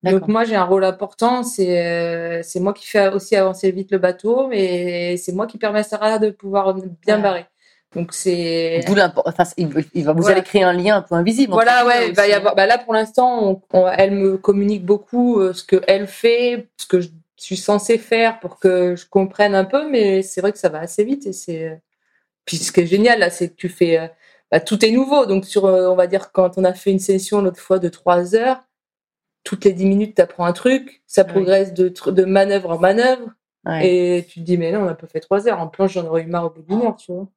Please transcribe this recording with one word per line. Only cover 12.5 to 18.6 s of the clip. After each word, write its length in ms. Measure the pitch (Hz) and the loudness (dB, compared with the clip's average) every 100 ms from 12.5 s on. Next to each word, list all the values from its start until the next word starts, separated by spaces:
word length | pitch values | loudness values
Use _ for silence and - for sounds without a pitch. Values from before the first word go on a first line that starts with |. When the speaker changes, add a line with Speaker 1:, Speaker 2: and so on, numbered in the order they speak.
Speaker 2:
bah 120 | 202 196 | 2 4
là, 100 | 240 | 2
pour 140 | 240 | 2
l'instant, 560 | 220 220 - 254 240 202 | -2 0 2 2 2 0
on, 140 | 190 _ | -2 _
on, 160 | 185 185 | 2 2
elle 220 | 185 196 | 4 2
me 260 | 196 196 190 | 2 0 0
communique 480 | 190 202 202 208 | 0 2 2 -2
beaucoup, 560 | 180 202 - 240 247 226 | 0 -2 0 0 2 2
euh, 140 | 185 | 0
ce 100 | 180 | -2
que 160 | - 190 - | 0 0 2
elle 180 | 196 202 | 0 0
fait, 600 | - 233 233 247 240 233 _ | -2 0 2 0 -2 -10 _
ce 100 | - | -2
que 140 | 185 | -2
je 80 | 170 160 _ _ | -2 -14 _ _
suis 200 | - 190 | -12 -10
censée 400 | - 208 202 226 | -2 -2 0 -2
faire 420 | 226 226 226 226 | 0 0 0 -2
pour 180 | 180 | -14
que 380 | - | 0